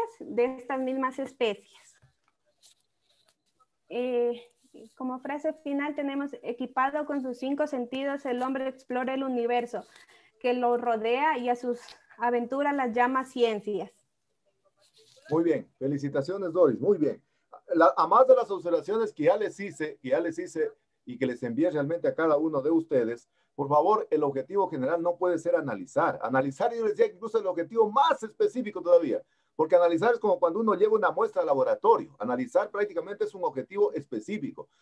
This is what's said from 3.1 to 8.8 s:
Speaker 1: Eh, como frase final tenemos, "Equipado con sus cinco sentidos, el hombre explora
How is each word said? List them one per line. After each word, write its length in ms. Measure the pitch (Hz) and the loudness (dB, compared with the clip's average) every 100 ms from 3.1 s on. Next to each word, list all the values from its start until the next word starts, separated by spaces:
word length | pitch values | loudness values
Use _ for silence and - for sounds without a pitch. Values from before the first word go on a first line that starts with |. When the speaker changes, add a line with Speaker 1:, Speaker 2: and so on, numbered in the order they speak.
| _ _ _ _ _ _ _ _ | _ _ _ _ _ _ _ _
Speaker 1:
Eh, 520 | 233 247 240 240 240 - _ _ - 226 - | -6 -2 0 0 -4 -12 _ _ -20 -20 -10
como 220 | 254 254 | -8 -6
frase 340 | 254 294 311 311 | -8 -6 -6 -6
final 320 | 285 277 294 294 | -6 -4 -4 -4
tenemos, 360 | 277 277 285 - | -4 -4 -6 -8
"Equipado 640 | - 240 254 262 269 302 294 | -10 -8 -6 -2 -2 -2 -4
con 160 | 285 | -4
sus 160 | 254 247 | -6 -6
cinco 300 | 254 285 302 | -6 -2 -2
sentidos, 580 | 262 240 262 277 285 269 | -4 -6 -6 -4 -6 -4
el 160 | 247 | -4
hombre 260 | 254 269 262 | -2 -4 -6
explora 460 | 254 | -10